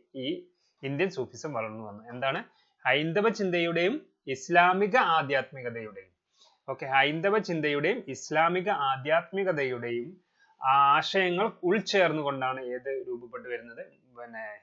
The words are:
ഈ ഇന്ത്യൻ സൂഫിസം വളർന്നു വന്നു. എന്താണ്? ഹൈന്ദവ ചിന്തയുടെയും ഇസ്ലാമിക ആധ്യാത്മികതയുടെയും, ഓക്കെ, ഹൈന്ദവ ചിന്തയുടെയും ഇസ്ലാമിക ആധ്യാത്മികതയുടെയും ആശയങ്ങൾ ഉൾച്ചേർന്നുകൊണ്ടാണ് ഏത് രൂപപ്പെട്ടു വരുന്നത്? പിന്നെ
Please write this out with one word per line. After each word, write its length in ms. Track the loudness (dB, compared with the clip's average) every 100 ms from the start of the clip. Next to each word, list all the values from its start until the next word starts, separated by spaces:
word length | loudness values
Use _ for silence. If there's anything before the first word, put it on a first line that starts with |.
| _ -8
ഈ 320 | -6 -8 -10 _ _ _
ഇന്ത്യൻ 260 | -6 -2 -2
സൂഫിസം 440 | -2 -8 -8 -8
വളർന്നു 300 | -6 -6 -8
വന്നു. 260 | -12 -14 -14
എന്താണ്? 340 | -6 -4 -4 -8 _ _ _ 0
ഹൈന്ദവ 420 | 0 2 2 2
ചിന്തയുടെയും 760 | 0 0 0 0 2 0 0 -8 _ -8
ഇസ്ലാമിക 720 | -8 2 6 6 4 4 4
ആധ്യാത്മികതയുടെയും, 1120 | 4 2 2 0 -2 -8 -10 -8 -10 -14 -20 _ _ _ _ _ -10
ഓക്കെ, 160 | -8 0
ഹൈന്ദവ 520 | 4 4 2 2 2
ചിന്തയുടെയും 680 | 0 -2 0 2 0 -2 -6
ഇസ്ലാമിക 640 | -12 -2 2 4 2 0
ആധ്യാത്മികതയുടെയും 1500 | 0 0 -2 0 0 0 -2 -2 0 -2 -2 -4 -6 -6 -14 _ _ _ _ 2
ആശയങ്ങൾ 840 | 6 6 6 4 2 2 0 -2 -2
ഉൾച്ചേർന്നുകൊണ്ടാണ് 1000 | 0 0 2 2 4 2 -2 -2 -4 -4
ഏത് 440 | -6 -6 -6 -6 -6
രൂപപ്പെട്ടു 420 | -10 -10 -14 -10
വരുന്നത്? 360 | -10 -10 -18 -18
പിന്നെ 760 | _ _ -18 -14 -12 -12 -14